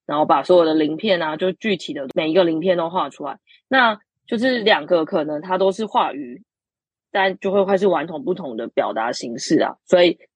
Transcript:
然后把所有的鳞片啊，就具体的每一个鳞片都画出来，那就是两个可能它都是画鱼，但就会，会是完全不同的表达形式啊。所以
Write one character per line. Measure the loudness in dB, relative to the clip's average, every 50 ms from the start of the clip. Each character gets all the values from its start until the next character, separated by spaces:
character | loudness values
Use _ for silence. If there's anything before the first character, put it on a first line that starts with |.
| _
然 | -6 -2 0
后 | 2
把 | 2 2 2 4
所 | 4 6 6
有 | 6
的 | 6 4
鳞 | 2 2 0 -2 -2
片 | 0 0 0 0
啊， | 0 -4 -4 -4
就 | -4 -4 -4
具 | -4 -4 -4 -4 -4
体 | -6 -10 -10
的 | -10 -10 -8 -4
每 | -4 -2 0
一 | 2
个 | 2 2
鳞 | 2 2 -2
片 | 0 0 0 0
都 | 0 -4
画 | -2 -4 -4 -4
出 | -6 -12 -12
来， | -12 -12 -12 _ _ _ _ _ -2
那 | 2 2 2 2 0 -2 _ _ _ _ _ -6
就 | -4 -2
是 | 0 0 0 0
两 | 2 2 2 2 2
个 | 2 2 2 2
可 | 0 -2 -2 -2
能 | -2 -6 -8
它 | -6 -4 -2 0
都 | 2 0
是 | 0 -2 -4
画 | -2 0 0 0 0
鱼， | -2 -8 -12 -14 -14 -18 -20 _ _ _ _ _ _ _ _ _ _ _ _ _
但 | -2 0 0 0 -2 -4
就 | -4 -2
会， | 0 0 2
会 | 2 2 2
是 | 2 2
完 | 0 0 -2 -6
全 | -10 -8 -6
不 | -6 -6
同 | -6 -6 -10 -10 -10
的 | -10 -6
表 | -2 -2 -2 -2
达 | -2 -4 -4 -4 -4
形 | -6 -8 -10 -10 -8
式 | -4 0 2 2
啊。 | 2 0 -4 _ _
所 | 2 4 6 6
以 | 4 2 _ _ _ _